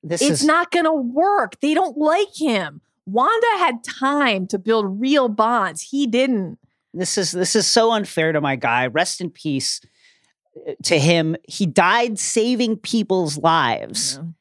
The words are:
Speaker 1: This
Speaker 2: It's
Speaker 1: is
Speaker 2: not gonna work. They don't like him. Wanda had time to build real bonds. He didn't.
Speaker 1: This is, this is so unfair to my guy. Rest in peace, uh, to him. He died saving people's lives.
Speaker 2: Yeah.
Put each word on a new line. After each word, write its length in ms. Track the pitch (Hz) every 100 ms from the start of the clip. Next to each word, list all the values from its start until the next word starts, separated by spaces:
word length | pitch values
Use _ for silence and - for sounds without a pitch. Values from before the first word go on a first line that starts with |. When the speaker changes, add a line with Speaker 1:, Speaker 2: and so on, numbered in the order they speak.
Speaker 1:
This 200 | 160 170
Speaker 2:
It's 180 | 277 156
Speaker 1:
is 40 | 294
Speaker 2:
not 240 | 320 349
gonna 240 | 349 320
work. 680 | 320 240 262 370 403 214 -
They 140 | 285
don't 240 | 311 370 262
like 360 | 302 339 392
him. 460 | - 302 214 160 151 _ _
Wanda 420 | - 208 262 453 466 403
had 260 | 330 240
time 640 | - - 262 294 269 196 190
to 100 | 202
build 420 | 202 226 202 196
real 280 | 262 294 254
bonds. 540 | 208 220 240 190 160
He 240 | - 277 277
didn't. 520 | 233 262 233 180 - _ _ _
Speaker 1:
This 240 | 165 180 -
is, 140 | 170
this 220 | 170 180 226
is 100 | 190
so 260 | 233 226
unfair 400 | 226 190 - 160
to 80 | 156
my 160 | 143 135
guy. 300 | 120 120 127
Rest 340 | 123 185 -
in 100 | 180
peace, 500 | - 156 135 - - _ _ _ _ _ _ _ - -
uh, 40 | -
to 140 | - 165
him. 380 | 143 170 160 165 -
He 200 | - 185
died 520 | 135 175 226 240 214
saving 580 | - - 226 247 233 220
people's 580 | - 233 208 185 165 147
lives. 800 | 160 165 127 117 55 - - 135
Speaker 2:
Yeah. 100 | 165 165